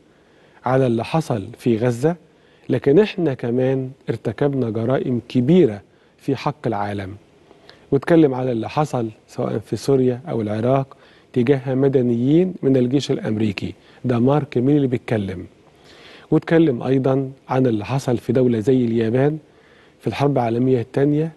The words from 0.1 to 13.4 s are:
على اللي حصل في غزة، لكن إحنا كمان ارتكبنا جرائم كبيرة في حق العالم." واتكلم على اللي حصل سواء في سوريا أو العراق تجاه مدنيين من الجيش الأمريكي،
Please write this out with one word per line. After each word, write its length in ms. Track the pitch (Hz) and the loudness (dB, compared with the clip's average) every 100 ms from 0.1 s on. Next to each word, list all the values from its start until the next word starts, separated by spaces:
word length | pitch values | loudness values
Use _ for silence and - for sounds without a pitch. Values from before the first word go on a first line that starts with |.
| _ _ _ _ _ | _ _ _ _ _
على 220 | 120 131 127 | -2 0 2
اللي 180 | 113 | -2
حصل 420 | - 165 - 113 98 - | -2 -4 -2 -4 -8 -4
في 180 | 123 110 | 0 2
غزة، 400 | 123 117 156 175 _ _ _ _ - | 0 0 -2 -2 _ _ _ _ -4
لكن 300 | 123 143 165 | 0 4 4
إحنا 360 | 208 - 156 | 4 0 -4
كمان 560 | 127 120 123 127 135 131 - - | -2 -2 0 0 -2 -4 -10 -8
ارتكبنا 600 | 117 120 - 143 135 117 | -6 -6 -2 0 0 -2
جرائم 500 | 110 117 139 143 120 - | -2 -2 -2 -2 -4 -2
كبيرة 520 | 127 127 185 127 101 - _ _ _ | 0 4 4 4 0 -14 _ _ _
في 180 | - 123 | -6 -4
حق 300 | 147 - 123 | -4 -4 -4
العالم." 480 | 101 104 101 95 101 _ _ _ - - - - | -4 -4 -6 -8 -14 _ _ _ -20 -20 -18 -4
واتكلم 420 | 139 - 165 143 | -2 4 4 4
على 180 | 127 131 | 2 -4
اللي 160 | 113 107 | -4 -4
حصل 400 | 151 151 127 113 - _ | -4 -2 -4 -6 -10 _
سواء 300 | - 127 123 | -8 -6 -6
في 180 | - 117 | -6 -4
سوريا 440 | - 135 127 123 156 | 0 2 2 -2 -4
أو 100 | 123 | -4
العراق 560 | 104 110 120 135 135 - - _ _ | -4 -2 0 0 -2 -12 -20 _ _
تجاه 420 | 127 120 135 135 | 0 2 0 0
مدنيين 800 | 131 139 131 123 117 131 160 185 180 | 0 2 2 0 0 2 2 2 -2
من 140 | 135 131 | 0 2
الجيش 340 | 120 139 139 | 2 0 -2
الأمريكي، 640 | 131 - 110 | -4 -4 -2